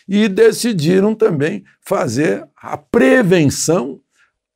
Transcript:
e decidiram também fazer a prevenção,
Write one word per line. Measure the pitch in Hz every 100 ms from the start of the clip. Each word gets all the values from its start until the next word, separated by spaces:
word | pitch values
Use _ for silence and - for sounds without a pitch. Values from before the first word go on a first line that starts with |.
| -
e | 196 220
decidiram | 190 226 - 240 196 147 190 208
também | 220 - 156 151 202 - _
fazer | - 190 165 113 170 196 - _
a | 113 -
prevenção, | _ 233 262 262 196 185 143 - - 175 233 - _ _ _ _ _